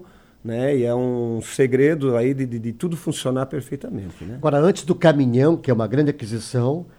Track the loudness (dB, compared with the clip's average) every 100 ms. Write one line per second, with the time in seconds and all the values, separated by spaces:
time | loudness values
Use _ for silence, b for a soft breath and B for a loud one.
0 | B B B B -8 -4 0 0 0 0
1 | 0 -2 -2 -4 -4 0 2 4 4 4
2 | 0 2 0 0 -4 -6 -8 -6 -6 -4
3 | -6 -4 -2 -2 -4 -6 -8 -10 -8 -10
4 | -10 -12 -14 -4 0 4 4 2 0 2
5 | 4 4 4 4 4 2 0 0 0 2
6 | 0 0 -6 -8 -4 -2 0 -2 -6